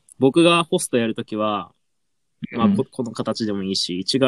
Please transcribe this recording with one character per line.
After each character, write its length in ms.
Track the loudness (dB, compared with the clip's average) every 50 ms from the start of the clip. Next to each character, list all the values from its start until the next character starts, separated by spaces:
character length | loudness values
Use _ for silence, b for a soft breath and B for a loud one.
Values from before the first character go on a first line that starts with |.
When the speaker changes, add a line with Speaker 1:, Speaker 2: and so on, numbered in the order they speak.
| _ _ _ 0
Speaker 1:
僕 260 | 2 2 4 6 4
が 180 | 6 4 2 0
ホ 160 | 0 -2 -4
ス 100 | -2 -2
ト 80 | -2
や 100 | 0 0
る 80 | -2 -4
と 100 | -6 -8
き 100 | -6 -4
は、 380 | -2 -2 -2 -2 -4 -6 -10 _ _ _ _ _ _ _ _ _ _ _ _ _ _ -14 -10 -2
ま 120 | 0 2
あ、 20 |
Speaker 2:
う 20 | 2
ん。 60 | 2
Speaker 1:
こ-、 100 | 2 0 -4
こ 120 | _ -8 -8
の 80 | -6
形 340 | -6 -6 -6 -4 -4 -4 -4
で 80 | -4 -4
も 120 | -4 -4
い 80 | -4 -4
い 40 |
し、 300 | -4 -4 -4 -4 -6 -2 -2
違 80 | 0 2 2